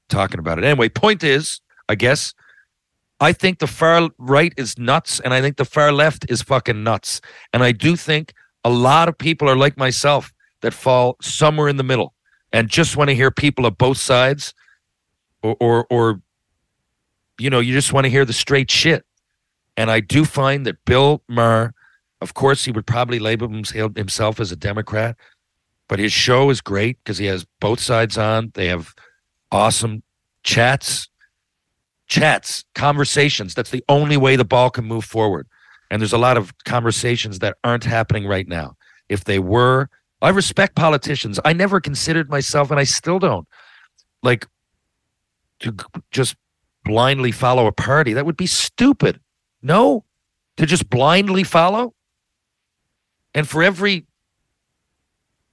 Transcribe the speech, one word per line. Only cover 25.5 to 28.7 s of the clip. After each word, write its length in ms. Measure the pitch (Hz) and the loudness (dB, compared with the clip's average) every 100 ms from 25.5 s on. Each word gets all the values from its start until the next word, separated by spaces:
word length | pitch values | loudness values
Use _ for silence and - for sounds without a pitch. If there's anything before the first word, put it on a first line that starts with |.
| _ _ _ - | _ _ _ -8
but 120 | 101 | -4
his 120 | 104 | -2
show 380 | - 127 127 139 | 0 2 4 4
is 120 | 120 | 0
great 360 | - 101 117 127 | -4 -4 -4 -6
'cause 160 | - 95 | -10 -6
he 60 | 101 | -4
has 180 | 92 - - | -6 -10 -6
both 200 | 104 117 | -4 -2
sides 380 | - 113 113 110 | 0 0 0 -2
on. 340 | 107 110 110 98 | -2 -2 -4 -4
They 120 | |
have 280 | 90 | -4